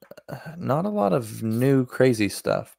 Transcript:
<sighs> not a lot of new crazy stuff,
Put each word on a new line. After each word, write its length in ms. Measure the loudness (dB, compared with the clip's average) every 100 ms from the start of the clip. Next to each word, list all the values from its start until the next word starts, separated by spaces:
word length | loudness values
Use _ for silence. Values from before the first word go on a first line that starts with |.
| -20 -20 -16
<sighs> 260 | -14 -14 -8
not 280 | -4 -2
a 60 | -2
lot 220 | 0 0
of 300 | 0 -2 -6
new 440 | -4 0 4 4 2
crazy 420 | 2 4 4 0
stuff, 480 | -2 -2 -2 -4